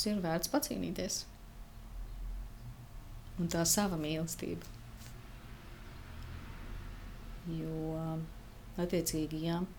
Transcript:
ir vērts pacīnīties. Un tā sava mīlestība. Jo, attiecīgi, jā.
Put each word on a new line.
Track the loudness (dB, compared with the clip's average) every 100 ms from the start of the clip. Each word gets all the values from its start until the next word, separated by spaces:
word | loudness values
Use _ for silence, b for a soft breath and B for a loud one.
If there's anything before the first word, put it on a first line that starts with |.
ir | 6 4
vērts | 6 4 6
pacīnīties. | 4 4 0 0 0 0 0 -2 -10 -14 -12 -10 -10 -8 -6 -6 -4 -4 -4 -6 -8 -10 -10 -10 -10 -10 -10 -8
Un | 0 2
tā | 6
sava | 8 8 6
mīlestība. | 4 2 2 2 0 -2 -2 -4 -10 -10 -10 -10 -10 -10 -10 -10 -10 -10 -10 -10 -10 -10 -8 -6 -6 -8 -6 -6 -6 -6 -8 -8 -8 -8 -8
Jo, | -4 -2 0 0 0 0 0 0 -2 -6 -10 -12 -6
attiecīgi, | 0 4 4 4 4 2 2
jā. | 4 4 2